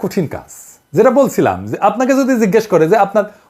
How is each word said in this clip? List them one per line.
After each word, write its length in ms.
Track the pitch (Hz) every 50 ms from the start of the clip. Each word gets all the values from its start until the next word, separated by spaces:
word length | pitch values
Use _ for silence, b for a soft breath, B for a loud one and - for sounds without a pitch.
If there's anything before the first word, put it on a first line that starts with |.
কঠিন 240 | - 180 - 202 160
কাজ। 500 | 135 - - - - - - - - - _ _ _
যেটা 180 | - 165 226 262
বলছিলাম 560 | 233 285 262 - - - 151 110 92 92 95
যে 100 | 107 143 -
আপনাকে 340 | - 214 202 226 262 254 269
যদি 260 | 262 277 240 262 226
জিজ্ঞেস 260 | 226 190 180 220 220
করে 220 | - 185 160 160 160
যে 80 | 208
আপনার 280 | 220 196 196 - 214 196 B B B B